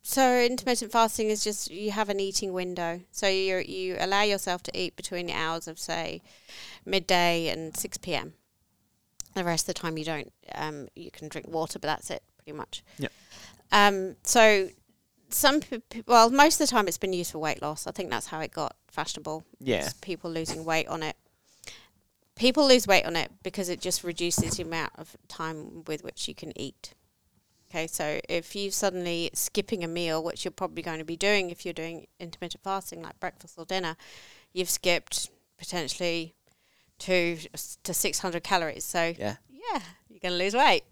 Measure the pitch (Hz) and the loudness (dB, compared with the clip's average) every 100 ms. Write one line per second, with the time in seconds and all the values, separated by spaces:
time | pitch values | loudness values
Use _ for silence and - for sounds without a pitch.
0 | - - 254 247 240 254 254 240 220 233 | 0 4 6 6 4 2 0 0 2 4
1 | 226 - 214 208 214 202 - 175 208 202 | 4 4 0 0 -2 -4 -8 -6 -4 -2
2 | 208 196 196 190 196 180 180 180 170 170 | -2 -2 -2 -2 -2 -4 -4 -4 -4 -4
3 | 180 - 196 190 190 185 - 185 185 180 | -10 0 2 2 2 0 -2 -6 -4 -2
4 | 185 196 208 196 - 180 - - 180 - | 0 2 4 2 -2 -4 -4 -6 -6 -6
5 | 180 175 170 - 160 165 165 165 - 170 | -8 -6 -4 -4 -2 -4 -8 -12 -6 -4
6 | 165 165 _ - - - - - - 190 | -6 -10 _ -20 -20 -18 -18 -16 -2 -2
7 | 175 180 175 170 165 156 160 - - - | 4 4 4 2 -2 -4 -6 -8 -8 -10
8 | - 151 - _ _ _ _ _ _ _ | -4 -6 -6 _ _ _ _ _ _ _
9 | _ _ - 196 175 160 - 175 170 160 | _ _ -10 -4 0 0 -2 -4 -4 -4
10 | 156 156 - _ - - 151 147 131 - | -6 -6 -8 _ -14 -8 -8 -8 -14 -16
11 | - - 156 156 - 165 160 196 147 156 | -18 -14 -12 -12 -6 -4 -4 -4 -4 -4
12 | - - _ _ - 151 - - _ - | -6 -10 _ _ -14 -12 -10 -12 _ -8
13 | 139 - - - - - _ 208 202 196 | -8 -8 -20 -20 -20 -20 _ 6 6 6
14 | 185 - - 240 220 208 185 - _ _ | -4 -6 2 8 10 8 2 -8 _ _
15 | _ _ _ - 294 294 - 233 _ 226 | _ _ _ 4 6 6 0 -10 _ -12
16 | 220 240 233 277 294 - 294 233 196 - | 6 8 10 8 8 6 2 2 0 -2
17 | 196 180 175 156 156 - 151 151 - - | -2 -2 -4 -4 -2 -2 -4 -6 -8 -8
18 | 175 117 - 160 156 - 151 - _ - | -4 -4 -4 -8 -6 -4 -6 -6 _ -6
19 | 156 - 151 156 - _ 131 98 71 - | -6 -6 -8 -8 -10 _ 0 0 0 -6
20 | - 170 170 165 160 160 160 160 - 160 | -10 -8 -6 -6 -6 -6 0 0 0 -4
21 | 156 - _ _ _ _ - - _ _ | -6 -8 _ _ _ _ -20 -20 _ _
22 | _ _ _ - 247 294 277 247 196 185 | _ _ _ 2 4 6 8 8 8 4
23 | - 170 - - 185 196 175 175 185 175 | 4 -2 -4 -8 -8 -6 -4 -4 -4 -4
24 | 175 170 175 170 - - 165 165 147 - | -4 -4 -2 0 -2 -4 -4 -4 -4 -8
25 | - - _ - 160 156 - 165 160 151 | -20 -20 _ -10 -8 -8 -12 -14 -8 -8
26 | - - - 151 160 - 139 _ - _ | -8 -10 -10 -8 -12 -10 -10 _ -20 _
27 | _ _ _ _ _ _ _ 165 160 - | _ _ _ _ _ _ _ -6 -4 -4
28 | 151 151 - 170 - 202 196 - 202 185 | -2 -4 -2 -4 -4 -6 -4 0 0 0
29 | 175 170 170 - - - 190 202 165 170 | -4 -2 -4 -4 -2 -2 -2 -4 -2 -2
30 | 170 160 165 - 180 - 180 160 165 160 | 0 0 -2 -6 -8 -6 -6 -6 -6 -8
31 | 160 165 196 208 180 175 180 165 165 165 | -8 0 4 4 2 -6 -10 -8 -8 -10
32 | - _ 170 - 170 - 190 196 190 170 | -16 _ -16 -10 -12 -8 -4 -4 -6 -12
33 | 165 - 185 - 170 - 160 190 170 165 | -14 -8 -10 -10 -20 -16 -4 -2 -2 -6
34 | - - - - _ 180 180 - 180 175 | -14 -20 -20 -20 _ -4 -2 0 2 2
35 | - - - _ _ _ - 180 143 - | 0 -6 -6 _ _ _ -6 -4 -4 -2
36 | 175 170 160 _ _ _ _ _ _ _ | -2 -2 -6 _ _ _ _ _ _ _
37 | - 185 170 165 160 - - - - 170 | 2 2 2 -2 -10 -12 -14 -12 -6 -2
38 | 196 - 185 170 - 185 160 - - 180 | 0 0 -4 -4 0 0 0 -6 -4 0
39 | 165 170 208 - _ 269 466 330 - - | 0 -2 -6 -6 _ -12 -6 -6 -6 -20
40 | _ - 180 175 190 233 285 170 - | _ -10 -4 0 2 6 6 6 2